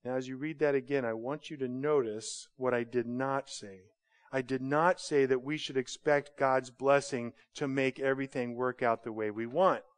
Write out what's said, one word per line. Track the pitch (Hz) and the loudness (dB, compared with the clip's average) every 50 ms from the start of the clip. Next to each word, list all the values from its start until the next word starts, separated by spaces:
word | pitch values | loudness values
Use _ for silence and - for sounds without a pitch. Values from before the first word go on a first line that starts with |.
| _ | _
Now, | 120 127 | -4 -4
as | 131 131 127 | -4 -4 -6
you | 131 | -8
read | 127 143 156 160 143 | -8 -6 -8 -2 0
that | 151 147 143 | 2 2 2
again, | 139 131 120 143 139 123 | 2 0 0 -2 0 0
I | 117 113 | 0 -2
want | 113 117 127 147 151 - - | -4 -4 -6 -6 -6 -8 -12
you | 160 | -8
to | 139 131 123 | -6 -4 -4
notice | 123 131 135 151 151 143 120 113 104 110 - - - - - _ _ | -4 -2 0 2 2 2 2 0 -4 -6 -8 -10 -12 -12 -14 _ _
what | - 127 127 123 | -2 0 0 2
I | 120 120 | 0 0
did | 120 120 123 113 | 0 0 -2 0
not | 120 120 127 135 135 135 139 - - | 0 -2 -2 -2 0 -2 -2 -4 -6
say. | - - - 101 95 92 92 _ _ _ _ _ _ _ _ _ | -14 -14 -14 -14 -16 -18 -20 _ _ _ _ _ _ _ _ _
I | - 135 | -4 -4
did | 127 120 135 131 | -2 -2 -2 -2
not | 131 135 143 151 160 180 185 - | 0 2 2 4 4 4 2 2
say | - - 156 143 135 | -2 0 4 4 4
that | 127 131 127 123 | 4 2 0 0
we | 139 156 | -4 -6
should | 151 - - 139 | -6 -6 -4 -2
expect | 131 127 - - - _ 151 147 143 139 - _ | -4 -4 -4 -10 -4 _ 2 2 2 2 -4 _
God's | - 139 135 131 131 127 123 | 0 2 4 4 2 0 -4
blessing | 123 _ 131 139 139 143 139 - 139 123 117 117 - _ _ _ _ | -12 _ 2 4 4 4 4 0 -4 -4 -4 -6 -10 _ _ _ _
to | - 151 135 | -6 -4 -2
make | 135 139 135 135 127 - | 0 2 0 0 0 0
everything | 135 135 135 135 135 135 - 135 123 120 120 | 0 0 0 0 -2 -4 -4 -4 -4 -4 -4
work | 117 127 127 120 - | -2 -2 -2 -2 0
out | 131 117 113 113 - | 2 2 2 0 -2
the | 120 | -8
way | 110 110 110 107 | -6 -4 -4 -4
we | 101 110 117 | -2 -4 -6
want. | 117 127 160 190 185 143 110 - _ _ | -2 2 4 4 4 4 2 -4 _ _